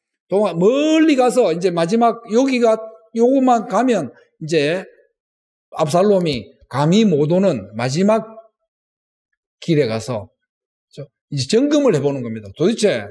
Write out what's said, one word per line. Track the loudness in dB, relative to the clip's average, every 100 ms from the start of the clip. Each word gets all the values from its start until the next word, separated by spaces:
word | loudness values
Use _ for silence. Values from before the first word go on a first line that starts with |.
| _ _ -4
도망-, | -2 -2 0
멀리 | 0 2 2 2 4 4
가서 | 2 2 0
이제 | 0 -2
마지막 | -2 0 2 0 0 -2
여기가, | 0 0 2 2 0 -4 -18 _ 0
요것만 | 2 4 2 0 0
가면 | -2 0 -2 -4 -12 _ -14
이제 | -4 0 0 -2 -8 _ _ _ _ _ _ _ _
압살롬이 | -4 0 2 2 2 0 -4 -8 _ -10
감히 | -2 2 4 4
못 | 2 2
오는 | 2 0 -2 -8
마지막 | -8 -4 0 0 0 -2 -18 -20 _ _ _ _ _ _ _ _ _ _ -14
길에 | -4 -2 0
가서 | -4 -8 -10 -10 _ _ _ _ _ _
저-, | -20 -20 _ -12
이제 | -8 -2
점검을 | 0 2 0 2 0
해보는 | -2 -4
겁니다. | -8 -12 -12 -4
도대체 | -2 0 -2 -2 -6